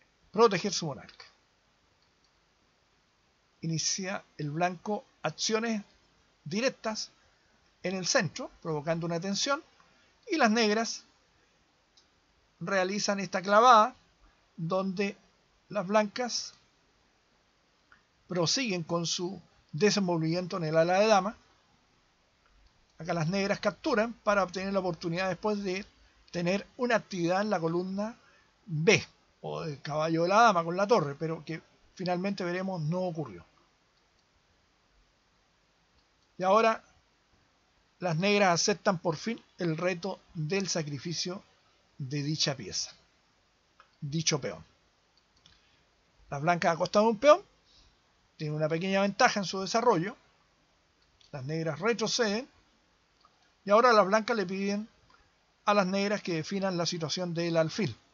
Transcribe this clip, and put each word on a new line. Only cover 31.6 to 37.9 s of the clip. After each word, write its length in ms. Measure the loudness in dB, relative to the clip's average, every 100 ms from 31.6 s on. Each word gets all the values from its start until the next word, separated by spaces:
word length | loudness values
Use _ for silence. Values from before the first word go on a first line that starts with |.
| -12 _ _
finalmente 480 | -8 -4 -2 -2 -4
veremos 380 | -4 -4 -4 -4
no 200 | -4 -2
ocurrió. 440 | -4 -4 -8 -12 -20 _ _ _ _ _ _ _ _ _ _ _ _ _ _ _ _ _ _ _ _ _ _ _ _ _ _ _ _ -4
Y 40 |
ahora 400 | 4 6 6 2 -6 _ _ _ _ _ _ _ _ _ _